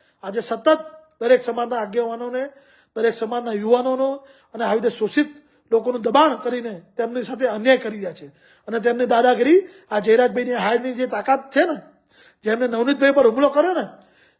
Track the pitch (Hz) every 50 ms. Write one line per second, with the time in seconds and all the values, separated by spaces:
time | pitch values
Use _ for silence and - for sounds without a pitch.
0 | _ _ _ _ - 190 202 233 226 - 233 208 - 311 311 311 - - - -
1 | _ _ _ - 226 240 254 247 247 240 226 233 240 240 247 240 214 202 196 240
2 | 233 226 226 233 240 247 247 254 262 277 - _ _ _ _ _ _ _ - 226
3 | 220 233 220 - 233 214 240 240 240 233 220 208 208 220 240 247 247 262 262 254
4 | 262 269 269 277 - - _ _ _ _ - 226 233 202 208 226 214 240 - -
5 | 220 202 - 294 294 294 - - _ _ _ _ _ - 226 226 220 247 247 240
6 | 214 240 220 277 311 311 254 226 - 247 240 247 233 233 208 170 - _ _ -
7 | 233 226 240 254 226 226 254 220 262 240 208 214 214 262 262 247 254 220 214 214
8 | 196 180 160 - 147 143 - _ _ _ _ _ _ - 214 233 202 240 240 240
9 | 254 226 240 226 240 247 247 208 240 277 330 381 381 - - - _ - 214 208
10 | 190 220 220 233 247 247 196 247 247 247 247 226 185 202 233 233 240 262 247 226
11 | 254 247 - 208 202 - 269 262 - - - 277 339 359 302 208 - - _ _
12 | _ _ _ _ _ _ _ _ - 214 220 233 254 240 226 226 240 262 277 269
13 | 269 277 277 285 262 226 214 254 285 285 277 294 311 359 370 320 220 - - -
14 | _ _ _ _ _ _ _ _